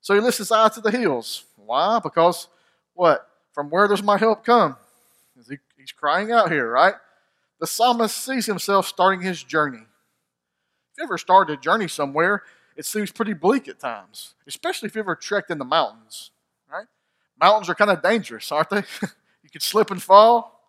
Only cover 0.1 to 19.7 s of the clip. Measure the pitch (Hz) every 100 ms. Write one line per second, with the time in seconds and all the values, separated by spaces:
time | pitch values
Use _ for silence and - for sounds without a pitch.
0.1 | 202 240 - 202 220 220 226 214 233 214
1.1 | 127 110 - _ _ 104 123 180 226 156
2.1 | 170 165 - - _ _ _ _ - 175
3.1 | 143 - _ _ - 147 165 202 202 202
4.1 | 202 226 214 - 233 170 127 _ _ _
5.1 | _ _ _ 117 143 _ _ 135 - 147
6.1 | 165 214 233 185 156 117 123 175 202 _
7.1 | _ _ _ _ _ 160 - 240 240 220
8.1 | - - 262 220 190 - 196 185 - 185
9.1 | 185 180 175 - 156 147 120 113 _ _
10.1 | _ _ _ _ _ _ _ _ - 302
11.1 | 180 - 185 175 147 156 214 180 - 143
12.1 | 143 175 202 - _ _ - 147 214 202
13.1 | - 196 185 170 262 - - 131 110 92
14.1 | - - _ - - 339 381 220 220 202
15.1 | 160 - 202 - 160 127 160 123 110 110
16.1 | - - _ _ _ _ 156 220 _ _
17.1 | _ _ _ 165 214 175 - 208 175 175
18.1 | 226 - 110 - 147 156 202 - - 190
19.1 | _ _ _ 151 151 -